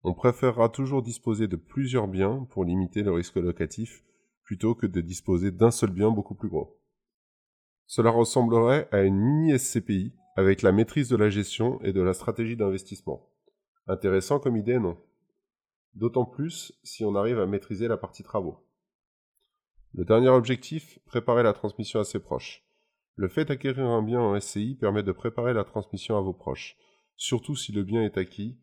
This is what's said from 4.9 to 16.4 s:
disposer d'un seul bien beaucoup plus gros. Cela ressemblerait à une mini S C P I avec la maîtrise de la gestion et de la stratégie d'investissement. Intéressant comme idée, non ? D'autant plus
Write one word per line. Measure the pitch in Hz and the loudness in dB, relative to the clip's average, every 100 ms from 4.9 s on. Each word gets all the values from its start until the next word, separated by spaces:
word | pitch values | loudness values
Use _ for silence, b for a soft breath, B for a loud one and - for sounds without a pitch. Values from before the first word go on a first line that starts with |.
| 90 | -2
disposer | 85 90 - 90 98 | -4 -8 0 0 0
d'un | 90 113 | 4 4
seul | 117 107 | 4 -2
bien | 90 107 | 2 2
beaucoup | 107 - | 2 -4
plus | 95 110 | -8 -6
gros. | 76 - _ _ _ _ _ _ _ _ _ _ _ | -6 -6 _ _ _ _ _ _ _ _ _ _ _
Cela | _ - 113 | _ 2 4
ressemblerait | 117 113 135 117 113 117 143 - | 4 2 2 4 4 4 2 2
à | 101 | 2
une | 98 98 | 4 4
mini | 117 151 160 | 2 2 2
S | 131 - | 2 0
C | 117 | -4
P | - | -2
I | 98 110 - _ | -2 -2 -10 _
avec | - 95 98 | 2 4 6
la | 101 | 4
maîtrise | 98 113 151 123 | 4 2 0 0
de | 117 | 2
la | 107 | 2
gestion | 101 98 - 117 - | 2 -4 -2 -2 -2
et | 101 | -2
de | 95 | 2
la | 92 | 0
stratégie | 92 - 110 117 117 | 0 -4 -4 -6 -2
d'investissement. | 101 95 - - - 67 _ _ _ _ _ _ - | -2 -2 -8 -14 -10 -12 _ _ _ _ _ _ -6
Intéressant | 95 101 95 - 143 | -2 2 0 2 -2
comme | 135 113 | 0 -2
idée, | 104 127 | 0 0
non ? | 95 85 _ _ _ _ _ _ _ _ _ | 0 -6 _ _ _ _ _ _ _ _ _
D'autant | 101 117 127 | -6 -2 0
plus | 120 - | -2 -4